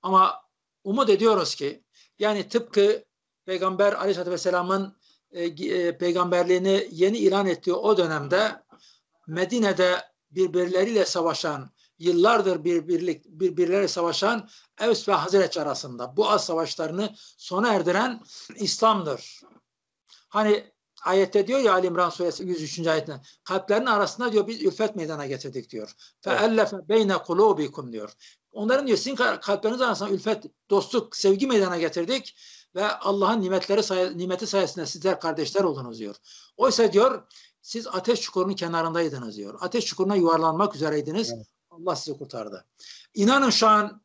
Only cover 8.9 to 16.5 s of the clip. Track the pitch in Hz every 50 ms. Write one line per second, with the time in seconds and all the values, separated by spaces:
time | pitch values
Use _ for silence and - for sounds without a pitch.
8.9 | _ _ _ _ _ _ _ - 156 170 185 185 240 240 220 202 185 - 185 180
9.9 | 180 - - - _ _ _ _ 147 175 190 175 156 180 180 175 185 180 196 226
10.9 | 233 208 180 - - 185 165 170 151 - - 165 147 135 135 - _ _ _ _
11.9 | _ _ 165 175 180 170 175 214 233 220 196 190 180 160 151 170 175 170 151 160
12.9 | 180 160 175 180 160 139 _ _ - 156 190 180 160 156 180 165 180 202 202 180
13.9 | - 180 170 170 156 - - 208 233 226 - - - - _ _ _ - 208 233
14.9 | 226 226 - - 202 165 147 185 185 196 190 - - 175 147 143 131 120 - 139
15.9 | 123 117 123 127 131 156 214 202 208 202 - -